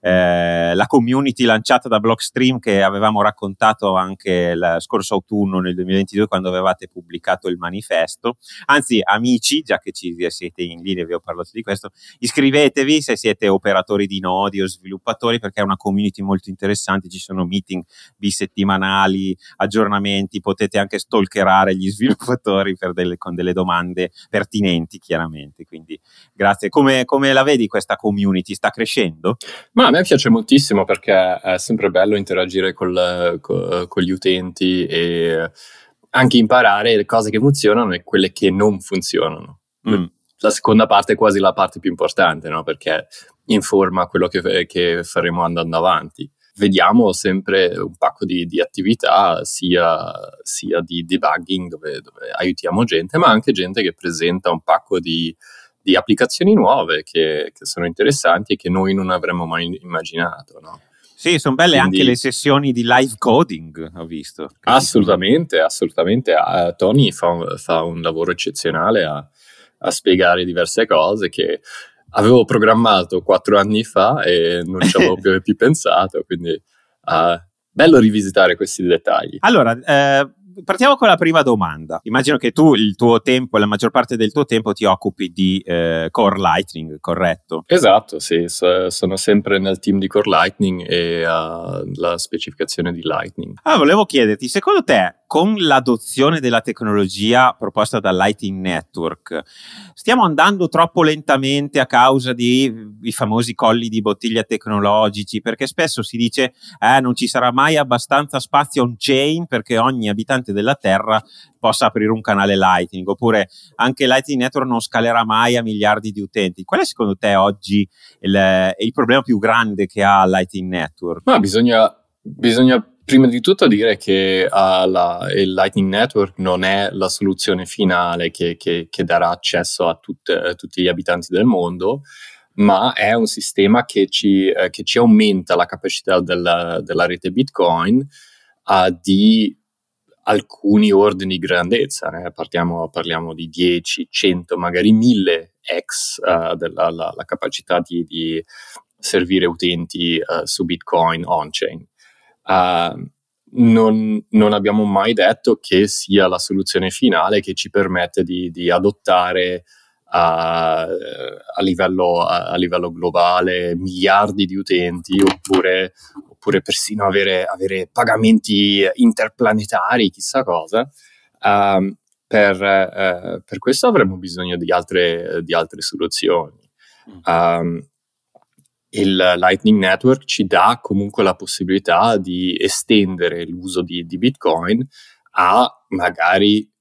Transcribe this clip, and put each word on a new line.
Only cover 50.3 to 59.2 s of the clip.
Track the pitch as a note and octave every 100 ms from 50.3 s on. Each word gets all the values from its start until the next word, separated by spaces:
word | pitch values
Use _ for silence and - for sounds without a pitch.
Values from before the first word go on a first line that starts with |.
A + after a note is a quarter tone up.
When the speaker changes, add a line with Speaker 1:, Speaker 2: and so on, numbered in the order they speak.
| -
Speaker 2:
sia | - - - E2+
di | E2+ E2+ E2
debugging, | F2+ D2+ D#2+ E2+ F#2 F2
dove, | D#2+ D#2 C#2
dove | - _ - -
aiutiamo | F#2 - F2 F#2
gente, | A#2+ E2 F2+ D#3+
ma | E3+
anche | A2 -
gente | G#2 F#2 G2
che | F2+
presenta | E2 F2+ E2 E2+ F2+ F2+
un | E2+
pacco | - E2+ _ F#2
di | E2 E2 E2 E2 - - - _
di | - F#2
applicazioni | - G#2 D#3+ - F3+
nuove | G#3+ F#2+ C3 E2 D#2
che, | - E2 D#2+ D2+ D2+
che | _ -
sono | - F2
interessanti | E2+ G#2+ C#3+ E2+ E2+ G#2+
e | -
che | -
noi | F#2 F#2+
non | G2 F#2
avremmo | F2+